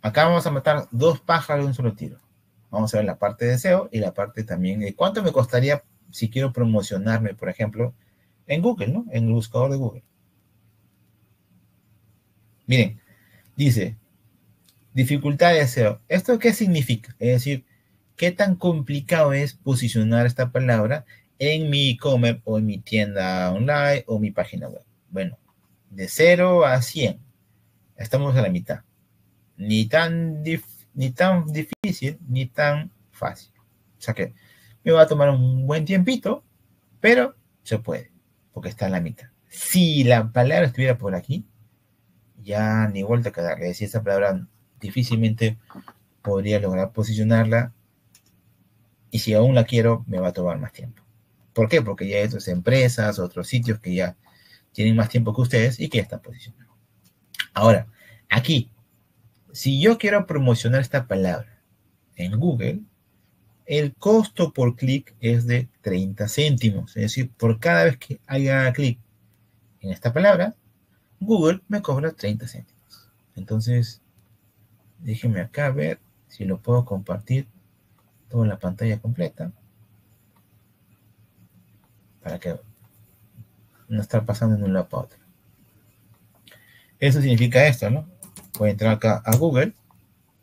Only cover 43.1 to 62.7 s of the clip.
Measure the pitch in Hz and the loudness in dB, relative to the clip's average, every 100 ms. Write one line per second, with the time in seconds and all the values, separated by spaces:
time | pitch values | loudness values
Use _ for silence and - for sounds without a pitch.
43.1 | 120 117 - 85 - 87 87 104 113 104 | 0 -2 -4 -6 -4 -6 -6 -6 -4 -2
44.1 | 98 101 92 - _ _ _ 98 127 123 | 0 0 -2 -6 _ _ _ -8 -4 0
45.1 | 113 113 110 113 110 _ - - _ _ | 2 0 2 -2 -2 _ -20 -20 _ _
46.1 | _ - 98 104 104 98 92 95 - 110 | _ -4 -2 0 0 0 -2 -4 -4 -4
47.1 | 107 110 113 110 113 123 - _ _ _ | 0 2 2 4 0 -2 -10 _ _ _
48.1 | _ _ _ _ _ _ _ _ _ _ | _ _ _ _ _ _ _ _ _ _
49.1 | 113 113 107 123 127 117 120 113 113 - | -6 0 4 6 4 4 2 2 2 -2
50.1 | 95 92 90 90 80 - - - - _ | -4 -4 -2 -4 -4 -10 -14 -18 -18 _
51.1 | _ _ _ _ - 110 165 110 98 98 | _ _ _ _ -2 2 2 0 -6 -4
52.1 | 101 107 104 - 90 87 131 127 123 107 | -2 -2 -4 -6 -4 0 2 2 2 -2
53.1 | 98 90 - - 127 120 107 92 90 90 | -2 -6 -8 -4 -2 -2 -4 -4 -4 -4
54.1 | - _ _ _ _ _ - 110 113 110 | -6 _ _ _ _ _ -2 2 2 2
55.1 | 123 113 110 123 120 117 120 151 117 90 | 0 0 0 0 2 2 0 -2 -2 -4
56.1 | - - - - - _ _ _ _ _ | -10 -14 -20 -20 -20 _ _ _ _ _
57.1 | _ _ - - - 110 101 - _ - | _ _ -14 -10 2 6 6 2 _ -20
58.1 | - _ 104 123 147 - _ _ _ _ | -20 _ -2 2 0 0 _ _ _ _
59.1 | _ _ _ _ - 135 139 190 226 208 | _ _ _ _ -6 -2 2 4 2 2
60.1 | 208 196 151 131 117 117 131 127 143 123 | 0 0 0 2 2 2 0 0 -4 -2
61.1 | 95 95 85 - _ _ _ _ _ _ | -2 0 -2 -8 _ _ _ _ _ _
62.1 | - 87 107 170 127 120 | -10 -4 0 0 0 -4